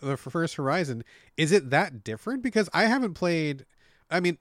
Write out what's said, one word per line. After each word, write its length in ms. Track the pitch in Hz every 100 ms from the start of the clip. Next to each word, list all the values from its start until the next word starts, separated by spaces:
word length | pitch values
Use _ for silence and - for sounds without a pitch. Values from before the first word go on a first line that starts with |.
the 120 | 139
f-, 80 | 139
first 340 | 135 170 165
Horizon. 500 | - 135 170 147 117 - - _ -
Is 160 | 156
it 180 | 190 135
that 340 | 143 190 123
different? 380 | 117 110 - 262
Because 260 | 247 214 202
I 120 | -
haven't 300 | 220 262 233
played, 520 | 165 180 165 151 139 - _ _ _ _
I 100 | 170
mean, 180 | 175 165